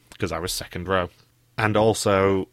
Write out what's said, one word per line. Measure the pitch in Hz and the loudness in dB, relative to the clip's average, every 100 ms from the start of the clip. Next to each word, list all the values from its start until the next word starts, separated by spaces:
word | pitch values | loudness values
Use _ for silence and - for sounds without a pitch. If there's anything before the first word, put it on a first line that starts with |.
| _ - | _ -8
'cause | 90 | -6
I | 82 | -4
was | 90 | -6
second | - - 92 87 | -8 -8 -10 -2
row. | 95 87 - _ _ _ - | -2 -2 -8 _ _ _ -4
And | 110 104 | 0 2
also, | 110 101 107 98 98 95 - | 2 2 2 4 4 2 -4